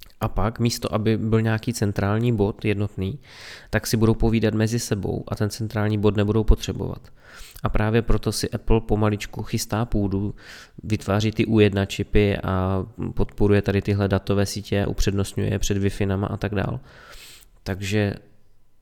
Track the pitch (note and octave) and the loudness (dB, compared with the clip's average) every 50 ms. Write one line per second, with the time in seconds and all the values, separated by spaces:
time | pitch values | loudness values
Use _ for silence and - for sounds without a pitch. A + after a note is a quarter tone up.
0 | - - - - A2 A2 - - F#2+ A2+ A#2 - A#2 A#2 - - - - - A2+ | -20 -20 -10 -6 -6 -4 0 0 0 0 0 0 0 0 0 -2 -4 -2 -2 0
1 | G#2 A2 A2 G2+ G#2+ A2 A2+ A2+ A2 A2+ A2 G#2+ - B2+ A#2 - G#2+ G2+ G2 - | 2 2 0 0 0 2 2 2 2 2 0 -2 -2 -4 -2 -2 -2 0 0 0
2 | G2 G2+ G#2+ G2 A#2+ A#2+ A#2 G2+ G2 G#2 - - - A2 G2+ G2+ G#2 G2 - G2 | 0 0 2 2 2 2 2 2 2 0 0 -2 -2 -2 0 0 -2 -4 -4 -6
3 | F#2+ F#2+ D3 - - - - - - - - - - - - A2 - - - G#2+ | -6 -6 -6 -8 -12 -18 -20 -20 -18 -18 -18 -20 -6 -2 -2 -2 0 0 2 4
4 | A2+ A2 A2 - A#2 A2+ A#2 A2+ A2 G#2+ G#2+ G#2+ A2 G#2+ A#2 A#2 - - A2+ G2 | 4 4 4 4 2 2 2 2 2 2 2 2 0 0 0 -2 -2 -2 -4 -4
5 | - - - - - - - - G#2+ G#2 - - A2 G#2 - G#2+ G#2 G#2+ G#2+ G#2 | -4 -4 -4 -6 -6 -6 -4 -2 -2 -4 -4 -6 -6 -4 -2 -2 0 0 0 2
6 | G#2 G#2 G2 G#2+ G2+ G#2 G#2+ A2 G#2+ - - - - G2 - - F2+ F2 - - | 2 2 2 2 0 2 0 2 4 4 4 4 2 -4 -6 -6 -6 -8 -8 -10
7 | - - - - - - - - - - - - - A2 - - G#2+ G#2+ A2 A#2 | -14 -18 -20 -20 -20 -20 -20 -20 -20 -18 -10 -6 -4 -2 0 0 0 2 2 2
8 | A2+ - G#2+ G#2+ - A2 G#2+ - - - - G#2+ - - A2+ A2 - - G#2+ G#2+ | 2 2 2 0 0 -2 -4 -4 -4 -4 -6 -2 2 2 2 2 2 0 0 2
9 | G#2+ G#2+ G#2 G2+ - - - - G#2+ - - G#2+ - - G#2 G#2+ A#2 - - G#2+ | 2 0 0 -2 -6 -8 -10 -10 -8 -6 -4 -6 -4 -2 -4 -4 -2 0 0 0
10 | G2+ F#2+ G2 G2 G#2 G2+ - - - - - - - - - - - - - - | 0 0 -2 -2 -4 -4 -8 -10 -16 -20 -20 -20 -20 -20 -18 -10 -6 -4 -4 -2
11 | - G2 G2 G#2+ A2 G#2+ - - A2 A2+ A2+ G#2+ G#2 G2+ G2 G2 G2 - - - | -2 0 0 0 0 0 2 2 2 4 6 6 6 6 4 2 -2 -2 -2 -6
12 | G2 - - G#2 G#2 G2+ G2 - - F#2+ F#2 F#2 F#2 F#2+ F#2+ F#2+ F#2+ A2 - - | -2 2 2 4 4 2 0 -2 -2 -2 0 0 0 0 0 -2 -4 -6 -8 -8
13 | F#2+ F2+ - - G#2 - - - G#2+ G2+ G2+ G#2 - G2+ G2 G2 F#2+ G#2 G2 G2+ | -8 -4 -2 -2 -2 -2 0 2 4 4 4 4 4 2 0 0 0 0 0 0
14 | G2+ F#2+ G2 F#2+ - - G2 G2+ G2 - - A2 - - A2 G2+ G2+ - G#2 - | 2 2 0 0 0 0 0 0 0 0 -2 -8 -6 -2 -2 0 0 0 0 2
15 | - G#2 G2 G2 F#2+ - - G#2 G2+ G2+ G2+ G2+ - - G2+ G2 G2 G2 - - | 2 2 2 0 -2 -2 -4 -4 -2 -2 -2 0 0 0 0 0 0 0 0 0
16 | G2+ G2 F#2+ G2 G2+ G2 G#2 - G#2+ G2+ G#2 G2 G2+ A#2 A#2+ C3 - - - - | -2 0 0 -2 -2 -4 -4 -4 -4 -4 -2 -2 -2 -2 -4 -6 -10 -14 -20 -20
17 | - - - - - - - - - - - - - G2 G2 G2 G2+ F#2+ G#2+ G#2+ | -20 -20 -20 -20 -20 -20 -20 -20 -20 -20 -20 -12 -8 -8 -6 -6 -4 -2 0 0
18 | G2+ G2+ - - - - - - - - - - - _ _ - | 0 0 -2 -6 -12 -20 -20 -20 -20 -20 -20 -20 -20 _ _ -20